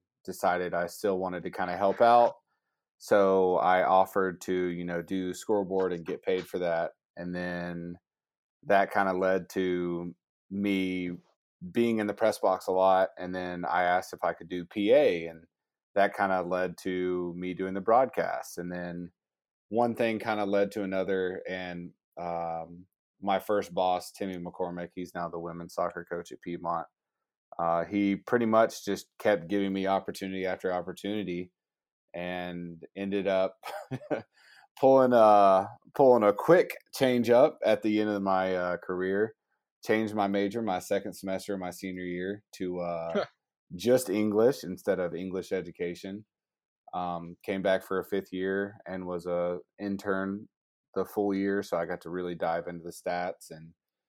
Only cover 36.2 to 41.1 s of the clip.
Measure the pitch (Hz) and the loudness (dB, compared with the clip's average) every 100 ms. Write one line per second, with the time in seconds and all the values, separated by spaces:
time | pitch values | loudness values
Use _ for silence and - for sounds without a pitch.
36.2 | 104 - - 175 - - _ - 131 123 | 6 4 6 6 4 -4 _ 0 2 4
37.2 | 117 120 151 - 110 104 107 107 107 101 | 6 6 6 4 2 2 2 2 2 0
38.2 | 98 95 92 92 90 87 - 92 95 98 | 0 2 2 0 -2 -4 -6 -4 -2 0
39.2 | 113 - _ _ _ _ - 110 107 107 | -2 -4 _ _ _ _ 0 0 0 0
40.2 | 98 101 101 117 107 90 - 98 104 | 0 0 -2 -2 -4 -4 -2 -4 -4